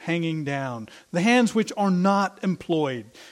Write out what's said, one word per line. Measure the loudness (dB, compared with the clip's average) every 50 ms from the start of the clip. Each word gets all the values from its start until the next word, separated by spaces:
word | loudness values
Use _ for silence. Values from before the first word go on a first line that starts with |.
| -6
hanging | -4 -2 -2 -2 -2 -4 -4 -4
down, | -4 -4 -4 -4 -6 -8 -8 -10 -14 -18 -20 -14 _
the | -4 0
hands | 2 4 4 4 4 2 2
which | 0 -2 -2 -2
are | -2 0 2
not | 2 2 2 2 2 2 0 -2 -4 -4 -4
employed, | -4 -4 -2 -2 -2 0 0 0 0 -2 -4 -8 -12 -18 -20 -20 -20